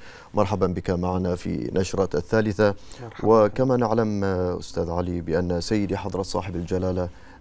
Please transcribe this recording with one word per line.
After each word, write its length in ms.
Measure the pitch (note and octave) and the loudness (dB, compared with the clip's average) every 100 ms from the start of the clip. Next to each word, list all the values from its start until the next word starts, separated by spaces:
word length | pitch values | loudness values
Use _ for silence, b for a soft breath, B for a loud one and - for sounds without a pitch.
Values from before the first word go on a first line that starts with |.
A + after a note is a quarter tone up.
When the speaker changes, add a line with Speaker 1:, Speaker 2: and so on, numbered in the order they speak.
| B B B | B B B
Speaker 1:
مرحبا 320 | G#2 G2 G2+ F#2 | 0 0 2 0
بك 240 | F2 F2+ | 0 -2
معنا 440 | F2 F#2 F#2 G2+ | 0 0 0 0
في 360 | C#3 F2+ E2 A#1 | -2 -4 -4 -2
نشرة 420 | F#2 F#2+ F#2+ F#2 E2+ | -2 -2 0 0 0
الثالثة. 580 | - A2+ G#2+ G2 G#2 G2 B B | 0 0 2 2 2 2 B B
Speaker 2:
مرحبا. 260 | A#2 - G#2 | -14 -2 6
Speaker 1:
وكما 480 | A2+ G#2 G#2+ C3 B2 | 8 6 4 2 2
نعلم، 480 | A2+ A2+ A2 G#2 | 2 2 2 0
آه، 340 | G2 F2+ F2+ F2+ | 0 0 0 -2
أستاذ 320 | - - E2+ | -6 -4 -2
علي، 300 | E2+ F2+ F2 | -2 -2 -4
بأن 400 | D#2+ D#2+ F2 F2 | -2 0 0 -2
سيدي 360 | - G#2+ G2 F#2+ | 0 0 0 -2
حضرة 260 | G2 F#2+ | -4 -6
صاحب 340 | F#2+ F#2 F#2 F2 | -4 -4 -4 -6
الجلالة، 520 | E2+ F#2 F#2 F#2 F2+ B B B | -2 -2 0 -2 -4 B B B